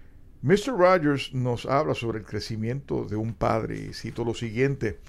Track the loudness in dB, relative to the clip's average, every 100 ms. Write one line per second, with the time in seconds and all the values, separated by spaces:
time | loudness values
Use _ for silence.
0 | -20 -20 -20 -4 4 4 4 4 6 6
1 | 4 2 -2 -2 -2 -2 0 2 2 -2
2 | -4 -6 -6 -8 -6 -4 -4 -4 -4 -4
3 | -2 -4 -4 -2 0 0 -2 -6 -10 -10
4 | -10 -4 -4 -4 -4 0 0 0 -4 -4